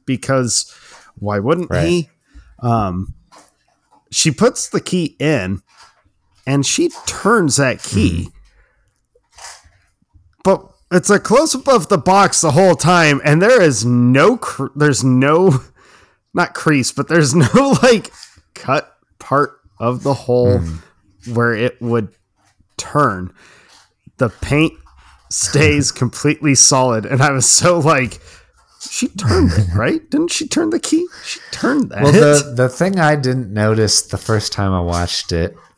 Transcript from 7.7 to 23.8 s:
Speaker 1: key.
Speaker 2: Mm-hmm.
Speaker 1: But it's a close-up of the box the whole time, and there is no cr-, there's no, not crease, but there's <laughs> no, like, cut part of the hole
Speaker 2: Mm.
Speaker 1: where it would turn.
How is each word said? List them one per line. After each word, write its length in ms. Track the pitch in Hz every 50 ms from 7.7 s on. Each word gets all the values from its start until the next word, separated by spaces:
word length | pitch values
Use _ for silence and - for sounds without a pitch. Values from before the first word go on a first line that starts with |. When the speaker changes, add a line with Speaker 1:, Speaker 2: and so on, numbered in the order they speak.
| 107 -
Speaker 1:
key. 460 | - - - 98 - - 85 85 90 -
Speaker 2:
Mm-hmm. 80 | - - _ _ _ _ _ _ _ _ _ _ _ _ _ _ _ _ _ _ _ - - - - - _ _ _ _ _ _ _ _ _ _ _ _ _ _ _ _ -
Speaker 1:
But 220 | 190 190 - - - _ _ _ _
it's 200 | 180 180 - -
a 100 | 208 -
close-up 480 | - - 208 277 320 302 - - - 269
of 200 | 262 214 151 -
the 100 | 202 151
box 420 | - 180 190 202 196 - - -
the 100 | 165 156
whole 220 | 131 170 196 185 156
time, 460 | - - 170 180 175 160 151 143 135 -
and 160 | 151 147 165
there 200 | 190 233 262 240
is 220 | 180 151 123 107 113
no 520 | 123 123 120 120 123 127 135 165 214 254
cr-, 300 | 226 - - - - 139 131 -
there's 300 | 147 147 147 131 - 127
no, 560 | 135 127 127 135 143 156 170 190 190 135 123 - - _ _ _ _ _ _ _ _ _ _ _ _ -
not 200 | 165 175 - -
crease, 380 | - - 160 151 135 120 -
but 160 | - 143 139 -
there's 260 | 165 175 151 123 135
<laughs> 0 |
no, 420 | 175 135 110 - 247 277 277 262 -
like, 280 | - 254 233 196 - - - - - - _ _ _ _ -
cut 420 | - - - 135 151 - - _ _ _ _ _ -
part 420 | - - 131 143 143 - - _ _ _ _ -
of 240 | 113 120 127 127
the 120 | - 143 135
hole 440 | - - - 123 123 123 123 98 92
Speaker 2:
Mm. 200 | 82 80 80 80 - _ _ _ _ _ _ _ - 123 113
Speaker 1:
where 180 | 117 120 117
it 280 | 117 107 120 123 - -
would 280 | 120 117 117 117 104 - - _ _ _ _ _ _ _ _ _ _ _ _ -
turn. 540 | - - - 151 147 120 98 92 90 92 - _ - - - _ _ _ _ _